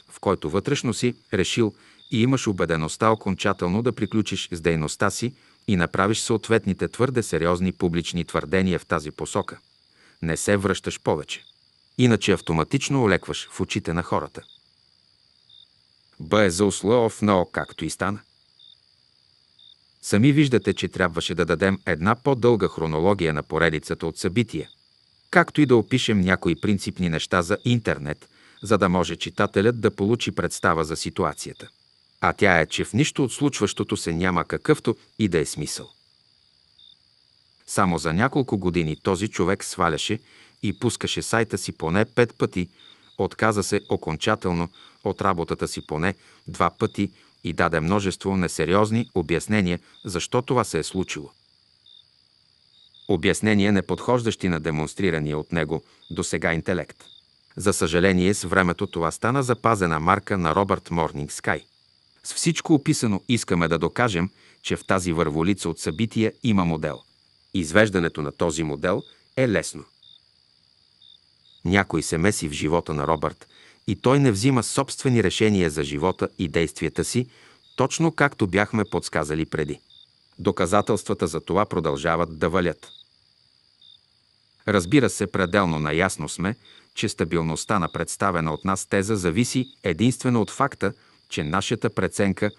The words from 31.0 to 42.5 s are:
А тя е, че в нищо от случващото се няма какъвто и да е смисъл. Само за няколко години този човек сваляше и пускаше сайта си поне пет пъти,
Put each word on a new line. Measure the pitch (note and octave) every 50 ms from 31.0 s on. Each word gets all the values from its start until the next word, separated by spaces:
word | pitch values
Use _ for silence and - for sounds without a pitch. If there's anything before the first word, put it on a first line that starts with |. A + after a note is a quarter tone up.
| - - D#2+ - F#2 D#2 D2 - - - - - - - _ _ _ _ _ _ _ _ _ _
А | - F2+ F2
тя | - G#2 G2 F2+ E2
е, | D#2
че | - - - F2+
в | - -
нищо | A2 D3+ - - - D3
от | A#2 -
случващото | - C#3+ C#3+ C3+ - G#2+ F#2+ - - G#2+ - G#2+
се | G2 - - E2+
няма | E2 F2+ F#2 F2 E2+ D2+
какъвто | - D#2+ D#2 - - D3+ - - - A2 - _ _ _ -
и | A2 G2
да | F2 D#2+
е | D2
смисъл. | - - - D2 - - - - - _ _ _ _ _ _ _ _ _ _ _ _ _ _ _ _ _ _ - - _ _ _ _ _ _ _ _ _ _ _ _ _ _ _
Само | - - - G2+ F#2 E2+ D#2+
за | D#2 E2+ D#2
няколко | F2+ A#2 C3+ - D3+ B2+ - A#2+ G2+
години | F#2 F2+ E2 F2 E2 D2+ D2+
този | - - G#2+ F#2+ E2+ G2+ A2
човек | - - F#2 E2+ G2 F#2+ -
сваляше | - - - F2+ E2+ D#2 C#2+ - - G#2 A2 - _ - - - - _ _ -
и | G#2+ F#2 -
пускаше | - A#2+ - - - F#2 - E2+ E2
сайта | - - A2+ A#2 G#2+ - G2
си | - - F2
поне | - - D#2+ E2+ G2+ A2
пет | A2+ - - A#2+ A2+ - -
пъти, | B2+ A2+